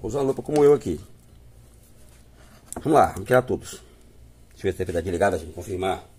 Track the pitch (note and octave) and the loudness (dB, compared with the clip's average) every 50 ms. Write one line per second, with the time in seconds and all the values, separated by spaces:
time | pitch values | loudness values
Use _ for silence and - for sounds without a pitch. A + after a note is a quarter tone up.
0 | - A2 G#2+ C#3+ C#3 C3+ C3+ - A2+ - D3+ D3+ D3 C#3+ D3 B2+ - G2+ E2 D2+ | -8 -6 -4 -2 -2 -2 -2 -4 -4 -2 2 6 8 8 6 6 2 -6 -6 -6
1 | - - - - _ - - - - - - - - - - - - - - - | -8 -18 -20 -20 _ -20 -20 -20 -20 -20 -20 -20 -20 -20 -20 -20 -20 -20 -20 -20
2 | - - - - - - - - - - - - - - - - - D#3 D#3+ C#3 | -20 -20 -20 -20 -20 -20 -20 -20 -20 -20 -20 -20 -20 -16 -16 -8 -2 2 4 4
3 | F#2+ D#2 - - F#2+ - B2 B2+ B2+ - F#2+ D#2+ - - - - - - - _ | 4 4 0 -8 -2 2 2 2 2 0 -6 -6 -6 -14 -18 -18 -20 -20 -20 _
4 | - - _ - - - - _ - _ - - - G2 F2 - F#2 F#2 E2+ E2+ | -20 -20 _ -20 -20 -20 -20 _ -20 _ -20 -6 -6 -6 -4 -4 -6 -4 -4 -4
5 | E2 F#2+ F2 E2 G2 G2+ F#2 D#2+ D#2 D#2 - F2 - - F#2 F2+ F#2+ F#2+ F2 - | -4 -2 0 0 0 0 0 -2 -8 -10 -14 -14 -10 -8 -6 -4 -2 -4 -4 -4
6 | - - - | -8 -20 -20